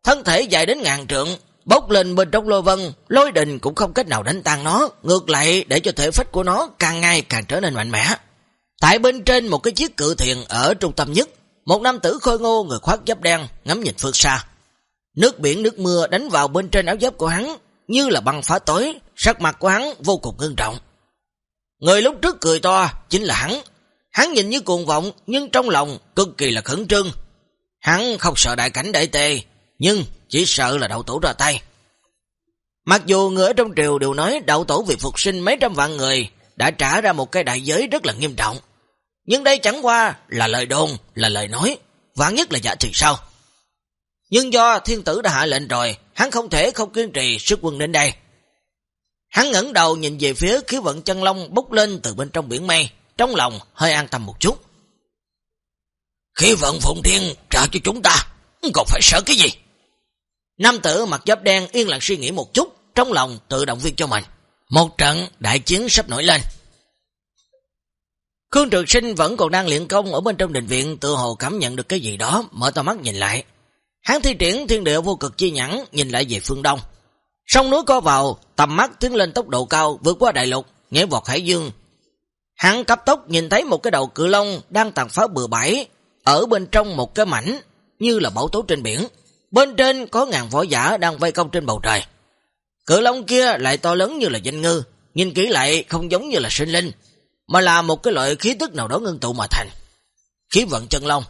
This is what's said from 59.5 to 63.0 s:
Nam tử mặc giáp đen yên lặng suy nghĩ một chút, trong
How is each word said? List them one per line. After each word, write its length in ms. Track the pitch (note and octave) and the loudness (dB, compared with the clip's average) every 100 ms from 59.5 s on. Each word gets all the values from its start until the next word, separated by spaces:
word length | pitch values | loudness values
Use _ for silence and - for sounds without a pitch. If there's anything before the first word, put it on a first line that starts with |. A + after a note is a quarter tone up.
| - _ _ _ _ _ _ _ _ _ - | 0 _ _ _ _ _ _ _ _ _ 2
Nam 220 | A3+ A#3 | 2 2
tử 260 | D#3+ E3 | 0 0
mặc 160 | A3+ C#3+ | 0 -2
giáp 180 | - G#3 | 0 2
đen 240 | G3 F#3+ F3+ | 2 0 0
yên 180 | A#3+ G#3 | -2 0
lặng 120 | C3+ | -2
suy 160 | D#3 F#3 | -2 -2
nghĩ 140 | C3 | -2
một 220 | F3+ A#2+ | -4 -2
chút, 220 | B3 F4 _ _ | 0 -2 _ _
trong 180 | - | 0